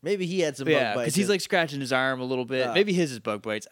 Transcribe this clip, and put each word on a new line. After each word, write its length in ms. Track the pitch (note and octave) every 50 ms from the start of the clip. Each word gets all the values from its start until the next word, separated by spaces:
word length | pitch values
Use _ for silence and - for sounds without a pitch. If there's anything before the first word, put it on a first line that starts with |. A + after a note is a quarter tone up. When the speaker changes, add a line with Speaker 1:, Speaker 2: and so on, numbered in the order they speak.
Speaker 1:
Maybe 240 | - D#3 G3+ G3+ F#3
he 140 | E3+ F3 F#3+
had 160 | E3+ D#3 C#3
some 140 | - C#3 D3
Speaker 2:
Yeah, 240 | D#3 C#3+ C3 A2+ G#2
Speaker 1:
bug 20 |
bites 100 | A#2 A#2+ D#3
Speaker 2:
'cause 60 | C#3+
he's, 100 | F3 G3+
Speaker 1:
and 60 | F#3
Speaker 2:
like, 100 | G#3 F#3
scratching 400 | - - - F#3 E3+ D#3 C#3+ C#3
his 100 | C#3 B2
arm 300 | C3 B2+ C3 C3 C3 B2+
a 20 | B2+
little 200 | B2+ C3 B2+ B2+
bit. 220 | A#2 C3 B2+ B2+ B2
Speaker 1:
Oh. 60 | A#2
Speaker 2:
Maybe 200 | E3+ G3+ G#3 F#3+
his 180 | F3 F3 D3
is 80 | B2+ A2+
bug 220 | - A2+ G#2 G#2
bites. 260 | - A2 G#2+ A2 - -